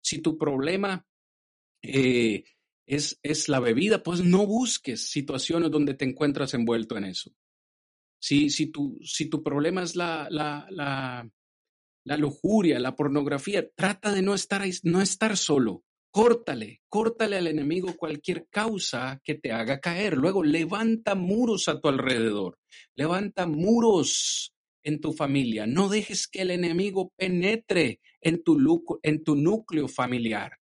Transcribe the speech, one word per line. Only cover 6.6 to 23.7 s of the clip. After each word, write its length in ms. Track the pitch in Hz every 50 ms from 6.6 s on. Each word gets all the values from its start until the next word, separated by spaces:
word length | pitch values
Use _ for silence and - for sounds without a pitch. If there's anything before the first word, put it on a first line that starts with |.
| 117 117 117 113 110 - 120 104
en 60 | 98
eso. 280 | 95 90 - - - _ _ _ _ _ _ _ _ _ _ _ _ _ _ _ _ _ _
Si, 300 | - - 147 143 151 143
si 160 | - - 156
tu, 320 | 156 - 147 143 135 - -
si 280 | - - - - 156 127
tu 120 | - 147
problema 400 | 156 151 139 143 147 170 185 190
es 140 | 180 165 175
la, 320 | 180 175 170 165 160 147 -
la, 380 | 170 151 151 151 147 147 147 -
la, 580 | - 170 143 139 135 135 131 127 123 123 117 113 _ _ _ _ _ _ _ _ _ _ _ _ _ _ _
la 120 | 131 143 147
lujuria, 600 | 151 143 - - - 185 214 220 190 156 135 123
la 160 | 123 131 127
pornografía, 720 | - 147 139 139 147 139 143 143 139 - 196 202 185 156 - _
trata 380 | - 185 196 208 _ - 208
de 80 | 202 190
no 140 | 190 196 202
estar 260 | 185 - _ 202 196
ahí, 120 | 196 190 175 -
no 180 | - 170 165 185
estar 380 | 196 - - - - 113 98 90
solo. 460 | - - 151 139 123 107 92 - _ _ _ _ _ _
Córtale, 720 | - 202 226 240 226 233 - - 139 117 107 104 - _ _ _
córtale 480 | - 208 226 226 226 - 220 208 202 190
al 80 | 170
enemigo 500 | 165 160 151 143 143 165 185 180 185 160
cualquier 500 | - 170 156 151 147 _ - 175 165 - _
causa 720 | - 202 214 233 220 185 - - - 117 127 131 135 135 _
que 100 | - 147
te 180 | - - 131
haga 280 | 110 113 113 113 135 135
caer. 380 | - 175 170 180 214 208 160 131
Luego 260 | 139 180 196 196 165
levanta 680 | 147 147 165 165 165 - 208 226 226 226 226 - 208 202
muros 520 | 190 180 175 202 226 254 226 214 180 - 175
a 120 | 151 -
tu 80 | - 151
alrededor. 680 | 139 135 131 131 131 117 113 113 104 101 95 90 - _ _ _ - - - _ _
Levanta 520 | - 143 160 175 190 208 202 - 196 180
muros 1080 | 170 151 147 175 208